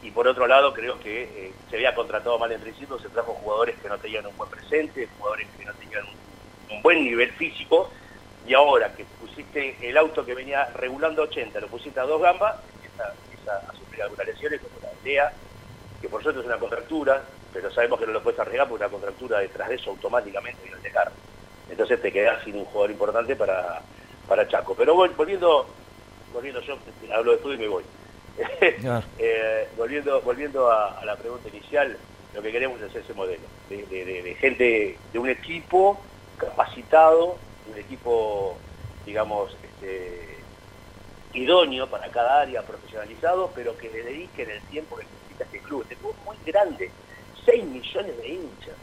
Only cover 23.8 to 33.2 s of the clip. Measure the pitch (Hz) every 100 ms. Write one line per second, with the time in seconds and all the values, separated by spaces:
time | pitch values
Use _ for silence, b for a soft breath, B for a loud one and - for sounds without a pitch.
23.8 | - B B B - - - - - -
24.8 | 123 170 180 - 160 196 175 151 - -
25.8 | - - - - - 123 131 127 113 139
26.8 | - 104 110 107 117 117 139 135 110 95
27.8 | 82 - - - - - - - 180 -
28.8 | 127 120 104 - 117 113 110 110 107 113
29.8 | 117 147 139 135 117 123 147 135 123 113
30.8 | 104 92 104 104 117 123 107 104 - 143
31.8 | 139 107 - - - 107 107 117 131 120
32.8 | 104 92 101 101